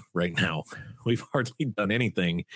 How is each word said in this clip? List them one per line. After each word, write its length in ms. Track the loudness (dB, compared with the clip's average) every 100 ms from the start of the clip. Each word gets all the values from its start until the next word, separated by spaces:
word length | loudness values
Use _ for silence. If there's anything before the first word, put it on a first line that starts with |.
| -4
right 220 | 0 0
now. 300 | 2 0 -2 -6 -12
<laughs> 220 | -14 -6 0
We've 180 | 0 0
hardly 320 | -2 -2 -2
done 260 | -4 0 0
anything, 540 | 2 2 2 2 0 -4